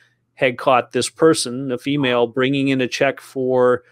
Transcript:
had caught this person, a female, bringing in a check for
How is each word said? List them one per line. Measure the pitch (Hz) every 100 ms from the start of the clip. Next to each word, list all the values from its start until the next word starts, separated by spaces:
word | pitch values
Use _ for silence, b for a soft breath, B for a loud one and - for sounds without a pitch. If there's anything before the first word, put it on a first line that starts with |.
| b b _ -
had | 135 120
caught | 147 123 -
this | 127 -
person, | - 165 160 127 123 139
a | 123
female, | 143 147 131 120 120
bringing | 131 131 139 135
in | 131
a | 123
check | - 139 135
for | - 135 127 127 123 123 b